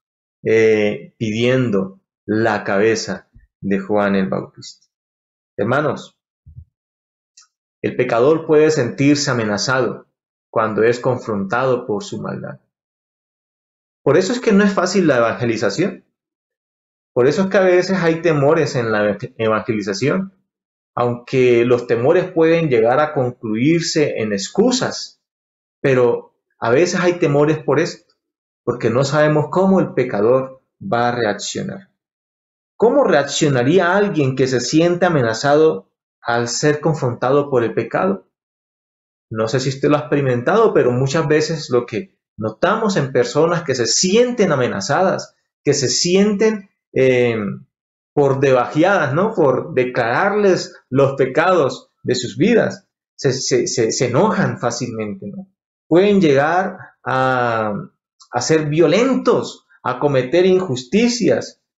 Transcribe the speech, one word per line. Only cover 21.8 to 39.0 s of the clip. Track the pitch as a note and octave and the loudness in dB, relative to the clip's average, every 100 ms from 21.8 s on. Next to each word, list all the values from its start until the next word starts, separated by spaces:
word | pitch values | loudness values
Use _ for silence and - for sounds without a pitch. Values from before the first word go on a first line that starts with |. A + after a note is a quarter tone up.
| - | 0
temores | A#2 B2+ F3+ F3 | 0 2 2 0
pueden | E3 D#3+ E3 D#3+ | 0 2 2 2
llegar | A#2 A2 C3+ | 2 4 2
a | D3+ | 0
concluirse | C#3+ B2 - A2+ A2 C#3 E3+ E3 D#3+ C#3 G#2 | -2 -4 -6 -6 -2 2 0 0 -2 -2 -2
en | A2 | -4
excusas, | G2 - - A#3+ B3+ A2 - - _ _ _ _ _ _ _ | -4 -4 0 0 0 -4 -8 -14 _ _ _ _ _ _ _
pero | C#3+ B2+ A#2+ - - _ _ _ | 0 2 2 0 -6 _ _ _
a | A#2 | 0
veces | C3 F3+ G3 | 2 2 0
hay | F3+ | 0
temores | F3 D3+ C#3+ D3+ D3+ | 0 0 2 2 0
por | - C#3 | 0 0
esto, | E3+ - _ _ _ _ _ _ | -2 -6 _ _ _ _ _ _
porque | - A#2+ A#2 | -6 -2 0
no | A#2 | 0
sabemos | C#3 D3+ D3+ D3+ D3 | 0 2 2 2 0
cómo | F3+ F#3+ F#3+ | 0 2 2
el | D#3 | 2
pecador | - B2 G2+ A2 C3 C3 - _ _ | -2 -2 0 2 2 0 -10 _ _
va | G2+ A#2 A#2+ | -4 -2 0
a | |
reaccionar. | A#2+ G#2+ G2 - G#2 G2 F#2+ - _ _ _ _ _ _ _ _ - | 0 -2 -4 -8 -8 -8 -10 -16 _ _ _ _ _ _ _ _ 0
¿Cómo | A3 C#4+ | 2 4
reaccionaría | A#3 D3+ C#3 - D3+ C3 B2 F#3 F3 G3 | 2 2 0 -2 0 2 2 2 2 2
alguien | G3+ D3+ C3+ C3 | 0 0 -2 0
que | C3 | 0
se | B2 | -2
siente | B2 D#3 E3+ F3 F3+ | 0 2 2 2 0
amenazado | D3+ A#2 A2 C#3 D3 D#3 D#3+ - _ _ _ | 0 0 -2 2 4 4 0 -8 _ _ _
al | - A#2+ A#2+ | -4 -2 -2
ser | - D3+ D3 | -2 -2 0
confrontado | E3 D3+ B2+ A#2 B2 C#3+ C#3+ | -2 -2 -4 -2 0 0 0
por | B2+ | 0
el | A2+ | 0
pecado? | - A2+ - F#3+ G3 - _ _ _ _ _ _ _ | -2 -4 -2 -2 -4 -10 _ _ _ _ _ _ _